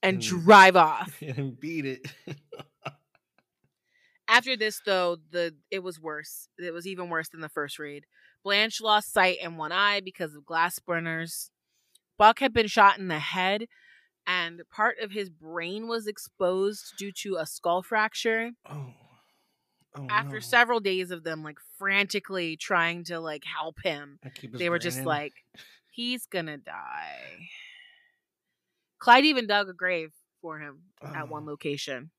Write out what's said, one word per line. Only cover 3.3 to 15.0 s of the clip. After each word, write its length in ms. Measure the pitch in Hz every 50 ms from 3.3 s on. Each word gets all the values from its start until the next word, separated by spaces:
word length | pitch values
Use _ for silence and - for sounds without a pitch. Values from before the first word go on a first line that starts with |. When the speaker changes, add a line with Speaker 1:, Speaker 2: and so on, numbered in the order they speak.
| _ _ _ _ _ _ _ _ _ _ _ _ _ _ _ _ _ _ _ -
Speaker 1:
After 280 | 220 240 240 254 262
this, 240 | 220 220 214 214 - -
though, 320 | - 196 185 180 175 175 165 156 156
the, 260 | 160 175 170 170 160 143 _ _
it 80 | - 190 180
was 160 | 185 175 160
worse. 500 | 156 160 151 151 151 - - - - _ _ -
It 140 | 175 175 165
was 140 | 170 170
even 220 | 190 190 180 180 175
worse 200 | 170 160 160 -
than 100 | - 165
the 80 | 160 151
first 300 | - - 147 143 - -
raid. 260 | 151 147 143 143 147 _ _ _ _ _ _ _ _
Blanche 360 | 190 202 202 214 226 214 -
lost 320 | 220 220 214 208 214 - -
sight 260 | 214 185 185 185 -
in 160 | 180 175 170
one 160 | 160 156 151 170
eye 280 | 185 202 202 202 202
because 340 | 190 190 180 - 185 156 151
of 100 | 147 143
glass 300 | _ 170 165 165 175 -
splinters. 760 | - _ - 175 165 165 165 165 160 165 165 - - - - _ _ _ _ _ _ _ _ _ _ _ _ _ _
Buck 200 | 208 214 226 -
had 120 | 277 262 220
been 140 | 240 226 208
shot 300 | - 226 208 196 - -
in 100 | 196 185
the 100 | 165 151
head, 480 | 147 - 165 185 185 185 196 214 226 233 _ _ _ _ - _ _ _ _ _ _
and 340 | - 180 180 170 165 170 170 170 _
part 280 | _ - 214 233 233 -